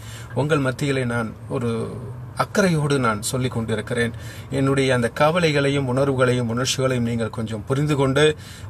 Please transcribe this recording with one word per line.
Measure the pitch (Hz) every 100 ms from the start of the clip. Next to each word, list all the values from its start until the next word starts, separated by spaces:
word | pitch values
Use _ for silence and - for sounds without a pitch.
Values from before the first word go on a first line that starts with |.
| - - -
உங்கள் | - 147 156
மத்தியிலே | 131 123 143 135
நான் | 120 120 113 - -
ஒரு | 139 117 113 113 - - - - -
அக்கறையோடு | 156 - 196 160 147 143
நான் | 120 107
சொல்லிக் | 104 131 127
கொண்டிருக்கிறேன். | 120 113 107 104 120 117 117 - - -
என்னுடைய | 135 139 139 131
அந்த | 123 117
கவலைகளையும் | - 151 180 165 143 139 143 131
உணர்வுகளையும் | 127 139 131 123 123 117
உணர்ச்சிகளையும் | 117 131 - 131 127
நீங்கள் | 117 117 110
கொஞ்சம் | - 107 110 104
புரிந்து | 135 151 139
கொண்டு | 135 135 151 151 - - -